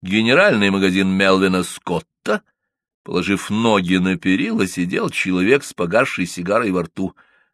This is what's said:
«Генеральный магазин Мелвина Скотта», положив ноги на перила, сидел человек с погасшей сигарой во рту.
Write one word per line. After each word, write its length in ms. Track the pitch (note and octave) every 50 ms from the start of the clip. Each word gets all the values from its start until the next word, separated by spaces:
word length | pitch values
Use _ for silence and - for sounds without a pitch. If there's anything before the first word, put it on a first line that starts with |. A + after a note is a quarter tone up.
«Генеральный 720 | - F2+ G2 A2 A2+ A#2 C3 F3 G3 G#3 C3+ G#2 G2+ G2
магазин 380 | G2 G2 F#2+ F#2+ F#2 G2 F#2+ F#2+
Мелвина 540 | F#2+ F#2+ G2 F#2+ F#2+ F#2 G2 F#2+ F#2 F#2 F2
Скотта», 800 | - - - - - F2 E2 - _ _ _ - - G#3+ G3+ - _ _ _ _ _ _ _ _ _ _ _ _
положив 460 | - - F2+ E2+ F#2+ G2+ F#2 - -
ноги 460 | G2+ A2 A#2 A2+ G#2+ G2 F2+ F2 F#2
на 200 | F#2 F2+ F#2 F#2
перила, 500 | F2 - F#2+ F#2 A2 - E4 D#4 - F#2+
сидел 440 | F#2 - F#2 F2 F2+ - - - D#3
человек 520 | - - - F#2+ F#2 F#2 F#2 G#2+ C3+ C#3+ -
с 120 | - -
погасшей 500 | - F2+ E2+ F#2+ A#2 C3 - - - F#2
сигарой 460 | E2 - F2 F2 F#2 G2+ A#2 A#2+ G2+
во 140 | F2+ F2+ E2+
рту. 300 | - _ - F#2+ F#2 - _ _ _ _ _ _ _